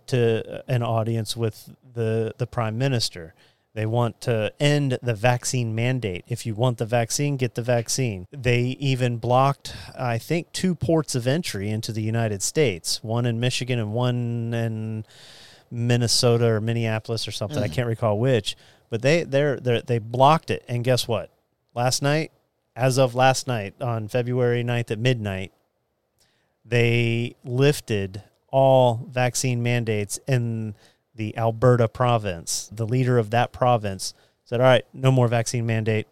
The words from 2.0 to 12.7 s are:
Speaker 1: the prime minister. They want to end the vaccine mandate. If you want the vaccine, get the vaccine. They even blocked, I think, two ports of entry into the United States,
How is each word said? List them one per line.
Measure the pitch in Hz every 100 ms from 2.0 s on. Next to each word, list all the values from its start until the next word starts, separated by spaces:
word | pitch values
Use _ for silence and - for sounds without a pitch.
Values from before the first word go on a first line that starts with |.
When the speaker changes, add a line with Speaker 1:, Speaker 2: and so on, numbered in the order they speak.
| 110 113 110 -
Speaker 1:
the | 120
prime | - 110 113
minister. | 139 123 - 90 80 _ _ _ _
They | 113 110
want | 120 120 -
to | - 110 104 -
end | 147 147 139 123
the | 120
vaccine | 104 123 123 - 127 117 110
mandate. | 120 131 107 90 -
If | 120 117
you | 104
want | 120 110
the | 110
vaccine, | 120 113 - 143 135
get | 123 -
the |
vaccine. | 117 120 113 - 123 95 90
They | 147 123 120 123 131
even | 139 127 123 117
blocked, | 117 127 135 - - - - -
I | 127 113
think, | - 170 -
two | - 185 170
ports | - 160 - 127
of | 120
entry | 156 - 101 101
into | 107 113
the | 110
United | 110 117 113 98
States, | - 156 135